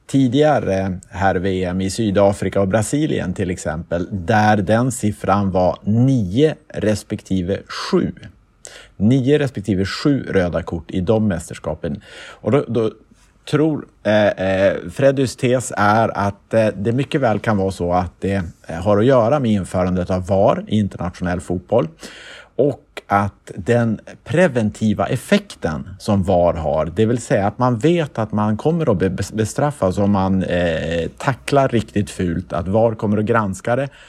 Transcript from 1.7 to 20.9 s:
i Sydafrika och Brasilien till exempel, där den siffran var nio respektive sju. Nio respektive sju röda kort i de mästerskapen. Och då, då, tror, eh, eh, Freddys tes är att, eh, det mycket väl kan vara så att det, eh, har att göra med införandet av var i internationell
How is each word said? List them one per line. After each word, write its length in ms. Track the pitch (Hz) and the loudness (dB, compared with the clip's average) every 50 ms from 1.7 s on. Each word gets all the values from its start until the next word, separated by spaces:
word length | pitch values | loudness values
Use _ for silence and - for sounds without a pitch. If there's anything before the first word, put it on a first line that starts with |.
| 90 92 | -2 -2
i 100 | 95 95 | -2 -4
Sydafrika 720 | - - 113 104 92 101 101 101 101 - 98 95 - 98 | -2 -2 -2 0 2 4 4 4 2 2 -2 -2 0 0
och 80 | 98 95 | 0 2
Brasilien 680 | 95 113 107 - - 143 156 151 - - - 87 90 | 2 0 0 0 0 -2 0 0 -2 -2 -4 -4 -4
till 160 | - 101 87 | -4 -4 -4
exempel, 580 | 90 - - 80 76 82 82 - 85 87 90 85 107 | -4 -6 -6 -6 -6 -6 -6 -6 -4 -4 -4 -4 -6
där 440 | 95 85 85 113 107 107 107 107 | -6 -2 0 2 4 4 4 4
den 360 | 104 95 104 107 113 123 135 120 | 4 2 2 2 2 2 0 -2
siffran 580 | - - 104 101 - - 98 95 101 101 95 | -2 -2 -4 -4 -2 0 0 0 2 2 0
var 280 | 90 92 90 87 - - - | 0 2 2 2 0 -2 -2
nio 720 | 101 107 117 123 135 135 127 101 87 92 127 151 156 139 - _ - | 0 2 4 4 4 4 2 0 0 0 2 2 2 2 -2 _ -14
respektive 880 | - - - 104 107 104 - - 110 104 - - 95 92 87 85 98 - - | -8 -4 -2 -2 -2 -2 -4 -8 -10 -8 -6 -2 -2 -2 0 -2 -4 -6 -6
sju. 460 | - - - - - - - - - - - - - - _ _ _ _ _ - - - - - - _ | -10 -12 -12 -6 0 0 0 0 0 -4 -8 -16 -20 -20 _ _ _ _ _ -20 -20 -20 -20 -20 -16 _
Nio 420 | - 95 110 131 139 120 135 147 147 | 0 2 4 4 4 4 4 2 2
respektive 460 | 143 135 - 107 92 - 98 92 98 | 2 0 -4 -6 -4 -2 0 0 0
sju 420 | 92 - - - 151 139 127 - - | -2 -2 -2 0 2 2 2 0 0
röda 320 | - - 90 87 80 82 - | 0 0 2 0 0 -4 -4
kort 280 | - 92 82 - - | -4 -8 -8 -8 -6
i 100 | - 95 | -4 -2
de 280 | 90 98 110 110 110 104 | 0 2 2 2 2 2
mästerskapen. 720 | 90 80 - - - - - - 78 - - 82 71 - - - - - - - | 0 -2 -6 -10 -14 -12 -8 -8 -8 -6 -6 -8 -8 -8 -12 -16 -20 -20 -20 -20
Och 220 | - - - 104 | -16 -8 -2 0
då, 140 | 117 143 - - | 2 2 2 0
då, 220 | 117 123 110 110 - - - _ _ _ _ _ _ _ - - | 0 0 0 -2 -4 -8 -18 _ _ _ _ _ _ _ -8 -2
tror, 360 | - 135 151 160 151 123 - - _ _ - | 0 2 2 2 0 -2 -6 -10 _ _ -2
eh, 240 | 104 107 107 104 | 2 2 4 4
eh, 500 | 101 - - 92 95 95 95 98 95 82 - - 87 | 2 2 0 0 0 0 2 2 2 2 0 -4 -8
Freddys 460 | 85 - 135 139 139 135 135 117 - | -2 2 2 4 4 2 0 -2 -2
tes 360 | - - 123 123 131 123 - - | -2 0 0 2 0 0 -2 -2
är 420 | - 104 101 107 110 113 98 - - | 0 2 4 4 4 2 2 0 -2
att, 360 | 101 101 98 - _ - - | -2 -2 -4 -6 _ -2 0
eh, 120 | 113 110 107 - | 2 2 2 0
det 160 | 95 104 117 113 | -2 -2 -2 0
mycket 280 | 131 143 - - 151 | -2 -2 -2 -2 0
väl 180 | 135 113 107 104 | 2 2 0 0
kan 180 | - 120 110 | 0 0 0
vara 140 | 98 95 95 | 0 0 -2
så 220 | 90 - 87 87 87 | -2 -2 -2 0 0
att 200 | 90 90 82 - - | 0 0 -2 -6 -6
det, 220 | - 95 98 95 85 82 - _ _ - | -4 -2 -2 -2 -4 -6 -10 _ _ -10
eh, 80 | 78 | -8
har 220 | - 92 107 104 104 | -4 0 2 2 4
att 60 | 110 | 4
göra 340 | 131 135 127 110 113 143 151 | 4 4 4 4 2 2 0
med 120 | 131 113 | 2 2
införandet 600 | 107 101 87 - - 92 90 92 90 92 87 - | 0 0 0 -2 -2 0 0 0 0 -2 -2 -2
av 160 | 95 92 90 | -2 -4 -2
var 380 | 87 101 95 101 127 - - 214 | 0 2 4 4 4 2 0 -2
i 120 | - 104 107 | -2 0 0
internationell 600 | 104 92 | 0 -2